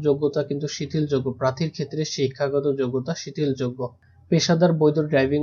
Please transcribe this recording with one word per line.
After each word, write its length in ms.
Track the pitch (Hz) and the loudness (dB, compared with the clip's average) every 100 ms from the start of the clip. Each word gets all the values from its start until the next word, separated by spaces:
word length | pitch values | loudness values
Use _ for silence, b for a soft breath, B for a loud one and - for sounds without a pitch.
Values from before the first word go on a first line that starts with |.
যোগ্যতা 360 | 151 143 147 151 | 2 2 0 0
কিন্তু 240 | 143 143 147 | -4 -4 -6
শিথিলযোগ্য, 520 | - 147 160 147 139 131 117 | -6 -4 -2 0 0 -2 -2
প্রার্থীর 320 | 131 127 160 | -2 -2 -4
ক্ষেত্রে 300 | - 143 151 156 | -4 -6 -4 -4
শিক্ষাগত 520 | - 131 - 139 143 143 135 | -2 -2 0 -2 0 0 0
যোগ্যতা 340 | 127 127 131 165 | -2 -2 -4 -6
শিথিলযোগ্য। 580 | - 139 143 131 127 127 123 - b b - | -8 -4 -2 -2 -4 -4 -8 -10 b b 0
পেশাদার 420 | 170 - 165 175 160 | 2 4 4 4 4
বৈধ 180 | 151 151 151 | 4 4 2
ড্রাইভিং 300 | 143 135 147 | 2 2 2